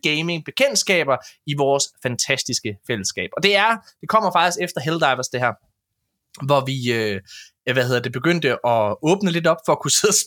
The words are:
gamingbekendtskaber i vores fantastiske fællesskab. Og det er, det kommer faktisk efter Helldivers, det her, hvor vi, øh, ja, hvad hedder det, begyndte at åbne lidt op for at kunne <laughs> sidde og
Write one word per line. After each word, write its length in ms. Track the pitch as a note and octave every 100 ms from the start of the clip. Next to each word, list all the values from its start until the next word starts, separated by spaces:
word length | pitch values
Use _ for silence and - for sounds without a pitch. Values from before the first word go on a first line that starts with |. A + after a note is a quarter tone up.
gamingbekendtskaber 1120 | D3+ D3+ E3 E3+ D3 - C#4 G#3+ - F#3 C#3 B2+ - - -
i 60 | C#3+
vores 260 | C#3 C#3 - -
fantastiske 760 | C3 A#2+ - C3+ - B2 A2+ G2 -
fællesskab. 420 | A#2 F#2+ - F2+ -
Og 60 |
det 120 | G3 G3
er, 220 | G#3+ A3 - _
det 80 | -
kommer 220 | A3 G3+
faktisk 260 | E3+ F3 F3+
efter 200 | F3 -
Helldivers, 460 | C3+ E3 D#3 B2+ B2+
det 120 | B2+
her, 140 | B2 G#2+ _ _ _ _ _ _ _ - C#3
hvor 200 | C#3+ C3
vi, 260 | C3+ A#2+
øh, 300 | A#2 A2 G2 F#2+ - - _ -
ja, 60 |
hvad 100 | B2+ B2
hedder 160 | B2
det, 100 | A#2+
begyndte 380 | B2 D#3+ F3 D3 A#2 B2
at 280 | A#2 G#2 G#2+
åbne 280 | D#3 G3 G3
lidt 160 | E3 E3+
op 100 | E3+ -
for 60 |
at 80 | D3
kunne 100 | D3+ -
<laughs> 40 |
sidde 100 | G#3
og 40 | F#3+